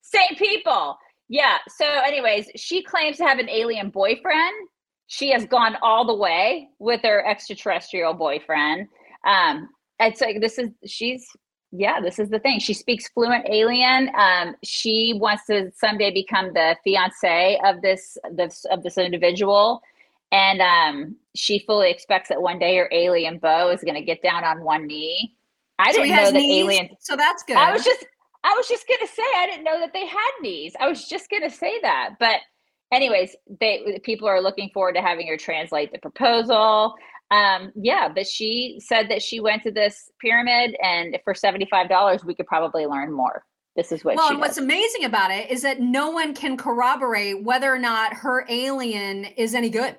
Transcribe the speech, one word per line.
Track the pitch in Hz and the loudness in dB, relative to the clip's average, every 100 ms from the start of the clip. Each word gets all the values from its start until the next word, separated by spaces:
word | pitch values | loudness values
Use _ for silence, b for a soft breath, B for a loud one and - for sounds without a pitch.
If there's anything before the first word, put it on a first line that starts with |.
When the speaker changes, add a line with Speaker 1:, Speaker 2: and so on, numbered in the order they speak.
Speaker 1:
Same | _ 415 370 320 | _ 2 2 2
people. | 392 427 330 208 147 - b b _ | -2 0 0 0 -2 -8 b b _
Yeah. | 262 269 180 - | 0 2 2 -2
So | - 294 | -4 0
anyways, | 285 262 294 233 208 208 - | 2 0 0 0 -2 -4 -14
she | - 370 | -6 -6
claims | 370 359 302 294 | -2 -2 -2 0
to | 330 | 0
have | 262 | 0
an | 233 | 0
alien | 220 233 220 196 | -2 -2 -4 -6
boyfriend. | 196 196 262 370 311 339 427 370 _ _ _ _ | 0 0 0 0 0 0 -4 -18 _ _ _ _
She | - 277 | -6 0
has | 254 226 | 0 2
gone | 254 226 214 | 2 2 2
all | 226 226 226 | 2 2 2
the | 208 | 2
way | 190 165 214 349 277 _ | 0 2 0 0 -8 _
with | 208 233 | -4 0
her | 226 208 208 | 2 2 0
extraterrestrial | 208 - 196 208 175 - 185 165 | -4 -8 -8 -4 -4 -4 -4 -2
boyfriend. | 160 160 147 - 156 147 165 202 b b b - | -2 -4 -4 -4 -2 0 -2 -8 b b b 0
Um, | 190 170 147 160 _ _ - | 2 2 0 -10 _ _ 0
it's | 226 226 | 0 0
like, | 240 214 | -4 -2
this | 226 - | -4 -4
is, | 240 - - | -8 -10 -16
she's, | - 233 254 - _ _ _ _ | -8 -6 -6 -14 _ _ _ _
yeah, | 180 202 302 | -2 -2 0
this | 180 202 | -4 -4
is | 208 | -4
the | 220 | -2
thing. | 269 226 | 0 0
She | - | -2
speaks | 202 - 240 - | -4 -4 -4 -4
fluent | - 233 240 - | -2 0 0 2
alien. | 214 226 247 254 262 262 - | 2 2 4 4 4 2 4
Um, | 196 180 170 - | 4 4 0 -8
she | - - 226 220 226 214 | -8 -4 0 0 0 0
wants | 214 208 - | 0 0 0
to | 208 185 - | -2 -2 -2
someday | 220 214 202 | -2 0 0
become | 190 190 190 185 | 0 -2 -2 0
the | 170 160 170 | 0 2 2
fiance | 196 196 185 - 190 170 185 202 | 0 2 0 0 0 4 2 4
of | 196 180 | 2 2
this, | 190 185 - - - | 0 0 -4 -16 -10
this, | 170 170 - - | -4 -6 -6 -6
of | 185 | -4
this | 175 190 | -4 -2
individual. | 180 175 175 180 202 202 214 240 b b b b _ | -2 2 0 2 2 4 4 0 b b b b _
And, | 196 196 190 | 4 4 4
um, | 180 170 156 143 151 220 _ - | 4 6 4 -2 -10 -14 _ -6
she | - 202 | -2 -2
fully | - 214 185 | 0 2 4
expects | 175 - 190 - | 2 -2 -2 0
that | 143 | -2
one | 180 180 | -2 0
day | 175 185 | 2 2
her | 175 | 2
alien | 170 175 175 160 170 | 2 2 2 0 -2
beau | 160 160 180 | 2 4 2
is | 180 | 0
gonna | 165 147 | -4 -4
get | 151 165 | -6 -2
down | 180 170 | -2 0
on | 165 160 | -2 -2
one | 165 156 151 | -2 -2 -4
knee. | 151 156 180 233 _ _ _ _ - | -8 -6 -6 -8 _ _ _ _ 0
I | 196 | 2
Speaker 2:
So | 453 | 4
Speaker 1:
didn't | - | 4
Speaker 2:
he | |
Speaker 1:
know | - | 4
Speaker 2:
has | 302 | 6
Speaker 1:
that | 277 | 4
Speaker 2:
knees, | 285 - | 4 2
Speaker 1:
aliens | 196 190 175 - | 2 0 -2 -14
Speaker 2:
so | - 285 | -8 0
that's | 302 339 | 0 0
good. | - 262 | 2 4
Speaker 1:
I | 349 | 6
was | 415 | 4
just, | 453 523 - _ _ _ | 2 0 -4 _ _ _
I | 359 427 | 0 2
was | 508 | 0
just | 466 - | -4 0
gonna | 494 453 | -2 -2
say, | - 480 403 | -4 -2 0
I | 359 | 0
didn't | 339 | -2
know | 320 330 | -2 -2
that | 330 | -4
they | 381 370 | -6 -6
had | 381 466 539 | -4 -4 -4
knees. | 254 165 156 - | -8 -8 -12 -2
I | 277 | -2
was | 320 - | -2 -8
just | - - | -12 -6
gonna | 415 302 | -6 -6
say | - 349 453 | -6 -6 -2
that. | 247 135 120 208 | -2 -2 -4 -2
But | 233 214 - _ _ _ _ | 0 0 -6 _ _ _ _
anyways, | 254 269 202 185 - _ 196 | 0 2 2 0 -8 _ -4
they, | 220 196 202 202 | -2 -2 -4 -8
people | - 220 214 | -6 -4 0
are | 190 | 0
looking | 190 190 196 | 0 -4 -8
forward | 202 185 175 | -2 0 0
to | |
having | 180 170 170 | -2 -2 -6
her | 160 | -6
translate | - 160 165 156 147 | -6 -6 -4 -4 -4
the | - | -8
proposal. | 151 - 240 233 226 220 220 214 220 B B B _ | -16 0 2 2 2 4 4 4 2 B B B _
Um, | 208 202 185 190 208 | 4 4 2 -4 -4
yeah, | 214 359 202 | 0 2 0
but | 165 190 | -2 -6
she | - 220 233 247 - | -6 -4 -4 -6 -10
said | - 226 214 | -2 0 0
that | 214 | -4
she | - 226 | -4 -2
went | 214 220 | -2 0
to | 226 | -2
this | 208 208 - - _ | 0 0 -2 -20 _
pyramid, | 233 233 240 240 247 - | 0 2 2 2 2 0
and | 185 170 170 180 | -2 -2 -4 -6
for | - 190 | -6 0
seventy-five | 202 190 196 190 175 | 0 0 0 0 2
dollars, | 185 202 185 175 | 4 4 2 -4
we | |
could | 170 - | -8 -4
probably | 160 160 160 147 | -2 -2 -4 -4
learn | 139 147 | -4 -6
more. | 143 127 - _ _ _ - | -4 -4 -4 _ _ _ -6
This | 170 | -4
is | 160 | -4
what | 151 123 | 0 2
Speaker 2:
Well, | 320 | 2
Speaker 1:
she | |
Speaker 2:
and | 285 | 2
what's | 294 320 | -2 -2
Speaker 1:
does. | |
Speaker 2:
amazing | 269 339 453 440 262 | -2 0 0 -2 -2
about | 214 190 | 0 0
it | 196 220 | -2 -4
is | 254 | -4
that | 277 269 | -2 -2
no | 247 262 302 | 0 0 -2
one | 330 311 | -2 -4
can | 277 277 254 | -4 -6 -6
corroborate | 269 233 247 277 254 214 202 196 | -4 0 0 0 -2 -2 -2 -6
whether | 214 254 269 | -2 0 0
or | 254 | 0
not | 240 226 220 | 0 0 -2
her | 226 269 254 254 | -4 -2 -2 -2
alien | 240 262 269 240 208 196 196 202 | -4 -4 -4 -6 -6 -6 -8 -10
is | - 226 | -4 -2
any | 240 233 | -2 -2
good. | 214 254 | -2 -4